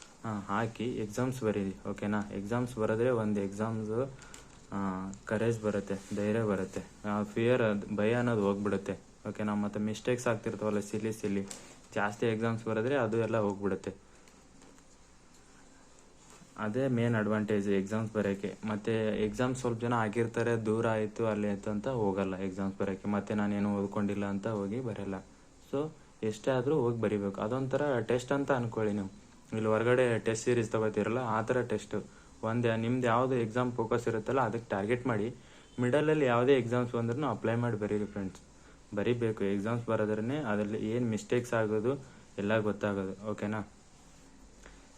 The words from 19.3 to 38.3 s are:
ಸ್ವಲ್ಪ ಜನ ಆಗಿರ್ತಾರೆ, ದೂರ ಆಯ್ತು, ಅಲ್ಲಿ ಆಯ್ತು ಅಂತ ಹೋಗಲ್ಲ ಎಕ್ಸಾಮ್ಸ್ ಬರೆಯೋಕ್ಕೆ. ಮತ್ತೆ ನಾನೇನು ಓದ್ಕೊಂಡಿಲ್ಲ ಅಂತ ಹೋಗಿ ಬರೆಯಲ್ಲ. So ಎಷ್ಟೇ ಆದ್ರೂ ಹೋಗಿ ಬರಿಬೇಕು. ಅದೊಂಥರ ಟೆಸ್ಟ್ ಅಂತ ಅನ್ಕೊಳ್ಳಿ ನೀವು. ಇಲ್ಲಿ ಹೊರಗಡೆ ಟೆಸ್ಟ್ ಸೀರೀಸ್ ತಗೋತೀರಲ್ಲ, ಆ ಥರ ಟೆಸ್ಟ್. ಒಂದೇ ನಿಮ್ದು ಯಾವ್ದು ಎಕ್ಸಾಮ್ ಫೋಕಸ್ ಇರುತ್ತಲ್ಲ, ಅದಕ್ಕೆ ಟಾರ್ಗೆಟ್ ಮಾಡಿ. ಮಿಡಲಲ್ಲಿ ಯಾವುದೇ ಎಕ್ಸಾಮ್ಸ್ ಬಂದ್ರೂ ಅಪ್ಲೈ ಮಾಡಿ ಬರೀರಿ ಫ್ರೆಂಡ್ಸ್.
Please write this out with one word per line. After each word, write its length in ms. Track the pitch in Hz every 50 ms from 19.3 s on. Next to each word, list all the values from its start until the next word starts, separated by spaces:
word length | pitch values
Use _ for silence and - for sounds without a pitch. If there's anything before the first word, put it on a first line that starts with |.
| 104 117 127 127 127 127
ಸ್ವಲ್ಪ 200 | - 120 117 110
ಜನ 140 | 117 120 123
ಆಗಿರ್ತಾರೆ, 720 | 117 110 107 101 117 113 113 - 117 113 117 117 113 107
ದೂರ 220 | 110 107 113 113
ಆಯ್ತು, 380 | 113 110 107 107 101 - - 113
ಅಲ್ಲಿ 240 | 110 104 104 104 104
ಆಯ್ತು 220 | 101 98 - 110
ಅಂತ 160 | 107 104 -
ಹೋಗಲ್ಲ 480 | 135 131 117 107 98 95 98 95 95 92
ಎಕ್ಸಾಮ್ಸ್ 420 | 90 98 95 90 101 98 98 98
ಬರೆಯೋಕ್ಕೆ. 300 | - 98 98 95 - -
ಮತ್ತೆ 260 | 104 104 101 101 - 110
ನಾನೇನು 500 | 104 104 101 101 101 101 104 101 101 98
ಓದ್ಕೊಂಡಿಲ್ಲ 420 | 98 - 107 101 98 98 101 101
ಅಂತ 220 | 101 98 98 101
ಹೋಗಿ 320 | 117 110 101 98 98 110 131
ಬರೆಯಲ್ಲ. 360 | 131 113 101 101 98 98 98 95 - - - - - - - - - -
So 200 | - 139 156 160 - - - - - - 110
ಎಷ್ಟೇ 280 | 110 104 - - 139
ಆದ್ರೂ 240 | 131 127 120 135 120
ಹೋಗಿ 260 | 147 117 120 117 113
ಬರಿಬೇಕು. 400 | 110 101 107 101 101 98 95 -
ಅದೊಂಥರ 580 | 104 107 123 131 135 131 135 135 147 147 131 117
ಟೆಸ್ಟ್ 320 | 113 - 120 123 123 -
ಅಂತ 200 | 143 143 139 139
ಅನ್ಕೊಳ್ಳಿ 420 | 139 127 120 113 - 113 110 104 104
ನೀವು. 180 | 104 98 95 - - - - - - - - 110
ಇಲ್ಲಿ 140 | 110 110
ಹೊರಗಡೆ 520 | 110 110 110 113 123 123 127 127 120 113 107
ಟೆಸ್ಟ್ 260 | - 113 113 110 -
ಸೀರೀಸ್ 260 | 127 120 117 110 110
ತಗೋತೀರಲ್ಲ, 460 | - 113 110 110 101 107 101 107 117
ಆ 240 | 127 127 113 107 113
ಥರ 200 | 110 120 123 123
ಟೆಸ್ಟ್. 340 | 117 - 107 107 - - 107 101 - - - - - - - - -
ಒಂದೇ 320 | 110 113 123 120 117 113
ನಿಮ್ದು 320 | 113 113 117 127 127 123
ಯಾವ್ದು 280 | 120 113 123 131 127 131
ಎಕ್ಸಾಮ್ 360 | 120 117 107 110 123 127 123
ಫೋಕಸ್ 360 | 120 123 110 - 120 113 -
ಇರುತ್ತಲ್ಲ, 340 | 117 113 110 104 - 123 135
ಅದಕ್ಕೆ 280 | 123 107 107 113 - -
ಟಾರ್ಗೆಟ್ 380 | 107 98 101 107 123 123 123
ಮಾಡಿ. 280 | 131 113 101 104 123 127 - - - - - - - - 123
ಮಿಡಲಲ್ಲಿ 460 | 123 123 127 151 151 156 156 156 139
ಯಾವುದೇ 340 | 123 120 120 123 135 143 127
ಎಕ್ಸಾಮ್ಸ್ 340 | 113 113 123 123 123 117 123
ಬಂದ್ರೂ 340 | 120 117 117 120 143 151
ಅಪ್ಲೈ 280 | 127 107 - - 110 113
ಮಾಡಿ 220 | 120 120 120 113
ಬರೀರಿ 280 | 101 104 101 104 104 104
ಫ್ರೆಂಡ್ಸ್. 360 | 101 - 104 98 92